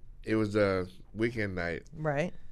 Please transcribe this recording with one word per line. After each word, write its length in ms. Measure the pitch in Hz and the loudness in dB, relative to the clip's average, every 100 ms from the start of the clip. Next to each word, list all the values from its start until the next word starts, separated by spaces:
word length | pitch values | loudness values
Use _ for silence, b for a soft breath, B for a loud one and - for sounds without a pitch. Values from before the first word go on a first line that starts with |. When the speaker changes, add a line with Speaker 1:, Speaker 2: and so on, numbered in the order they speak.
| - - | -14 -12
Speaker 1:
it 120 | 113 110 | 0 2
was 200 | 107 104 | 4 4
a 300 | 101 95 90 - - | 4 4 0 -8 -12
weekend 400 | 101 120 120 104 | 0 0 2 -2
night. 280 | 90 85 82 - | -2 -2 -2 -6
Speaker 2:
Right. 380 | 160 156 143 160 - b | -4 0 2 0 -2 b